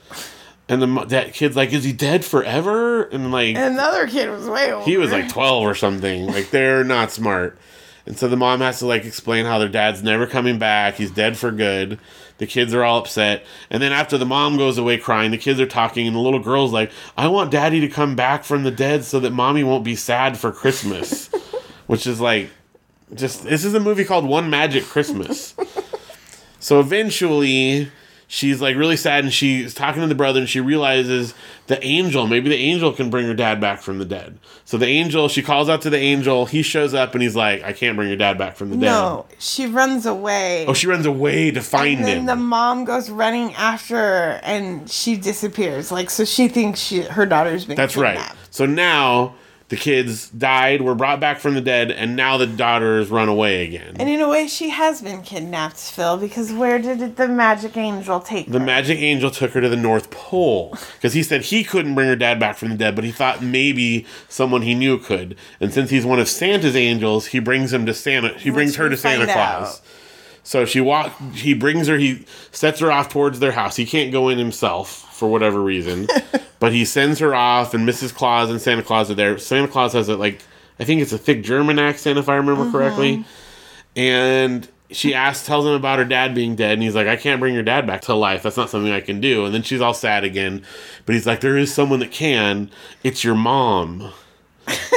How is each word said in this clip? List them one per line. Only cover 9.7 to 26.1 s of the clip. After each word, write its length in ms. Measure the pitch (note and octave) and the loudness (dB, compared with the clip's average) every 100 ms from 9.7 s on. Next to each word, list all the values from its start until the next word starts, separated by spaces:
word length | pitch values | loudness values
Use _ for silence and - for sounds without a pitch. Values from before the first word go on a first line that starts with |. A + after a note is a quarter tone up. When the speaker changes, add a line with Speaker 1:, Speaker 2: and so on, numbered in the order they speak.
| G#2+ G#2+ F#2+ | 2 0 0
Speaker 1:
never 240 | G#2+ A2 A#2+ | 0 0 0
coming 320 | C3 B2 A#2 | 0 0 0
back. 360 | A2 G#2 G2+ G2 | 2 2 0 -2
He's 160 | G2+ | -6
dead 260 | F2+ A2 A2+ | 0 0 0
for 140 | A#2+ | -4
good. 460 | G#2+ G#2 G2 F#2+ G#2+ - - - - | 0 0 0 -2 -6 -14 -20 -20 -10
The 80 | G#2+ | -4
kids 260 | B2+ A#2 | 0 2
are 100 | A#2+ | 2
all 160 | A#2+ A#2 | 2 2
upset. 440 | A#2 - G#2 G#2 - - - | 0 0 0 0 -6 -20 -6
And 120 | A#2 | -2
then 100 | C#3 | 0
after 260 | C#3 D3 C#3 | 0 0 0
the 80 | B2+ | 0
mom 320 | C#3 C#3+ D3 | 2 2 2
goes 200 | C3+ B2 | 2 2
away 200 | A#2+ A#2 | 0 0
crying, 340 | - A2 A2 | 0 2 2
the 60 | A2 | 0
kids 220 | C#3 C3 | 0 0
are 60 | C3 | 0
talking, 400 | B2 A2+ A#2+ A#2 | 0 0 0 -2
and 80 | A2+ | 0
the 40 | |
little 200 | B2+ C3+ | 2 0
girl's 320 | G#2+ C3+ C3 | 0 0 2
like, 200 | A2 A2 - - - | 0 -2 -4 -14 -2
"I 100 | D3+ | 0
want 240 | G3 E3 | 2 2
Daddy 280 | D3 D#3 D#3+ | 2 2 2
to 60 | C#3+ | 0
come 280 | D3 D3 B2+ | 0 -2 2
back 280 | B2+ D3 | 0 0
from 200 | - C#3+ | -2 -2
the 80 | C3+ | 0
dead 320 | A2+ C3+ D3 | 0 0 0
so 160 | A#2+ C3+ | 0 0
that 100 | B2 | 0
Mommy 320 | B2 B2+ D3 | 0 2 2
won't 200 | C3+ B2+ | 2 2
be 120 | A2+ A2+ | 0 -6
sad 420 | - A#2+ C3 A#2 | -2 2 2 0
for 140 | A#2 | -6
Christmas." 800 | - C3 C3 G#2 F#2 - - - G4 - B4 | 0 0 0 -4 -6 -6 -8 -6 -8 -8 -12
<laughs> 300 | - - - | -12 -20 -4
Which 180 | A2+ B2 | -4 -2
is 140 | A2+ | -2
like, 300 | A#2+ A2 G2 - _ _ _ _ _ G#2+ | 0 0 -2 -12 _ _ _ _ _ -6
just, 280 | C3 - A2 | -6 -6 -4
this 180 | D3+ | -2
is 100 | G3 | 0
a 60 | A3 | 0
movie 240 | G#3 G3+ | 2 0
called 220 | F#3+ F3+ C#3 | 2 0 2
One 240 | D3+ E3 | 0 2
Magic 340 | D3 D#3 C3+ | 0 2 0
Christmas. 720 | - D3+ D3 G2+ E2+ D4 - - | -2 -2 -2 -2 -4 -8 -10 -10
<laughs> 60 | - - - - - | -8 -8 -10 -12 -14